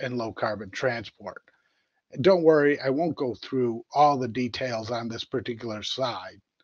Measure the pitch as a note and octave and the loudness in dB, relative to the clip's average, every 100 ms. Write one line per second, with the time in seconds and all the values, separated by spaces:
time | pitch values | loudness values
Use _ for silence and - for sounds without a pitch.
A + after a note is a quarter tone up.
0 | C3 B2 A2+ - A2+ G#2 G2 - C3 A#2 | -4 -4 -6 -2 -4 -4 -8 -4 -2 -2
1 | G#2 _ G2 - _ _ _ _ _ _ | -8 _ -14 -14 _ _ _ _ _ _
2 | _ - D3+ F#3 D#3+ D3+ C#3+ C#3+ C3+ C3+ | _ 0 4 6 8 8 6 2 0 0
3 | E3+ - C3 G#2+ - C3 A#2+ A2+ - C#3 | 0 -2 -4 -4 -4 0 0 -2 -4 4
4 | D3 C#3 B2+ A#2 B2 - C3 A2+ A2 A#2 | 4 4 -2 -2 -4 -4 -4 -4 -4 -6
5 | A#2 A2+ - B2+ A#2 A2+ A#2 G#2+ G2+ - | -6 -8 -6 -6 -4 -8 -6 -8 -6 -4
6 | B2+ G2+ F#2+ G2+ _ _ | -4 -4 -10 -18 _ _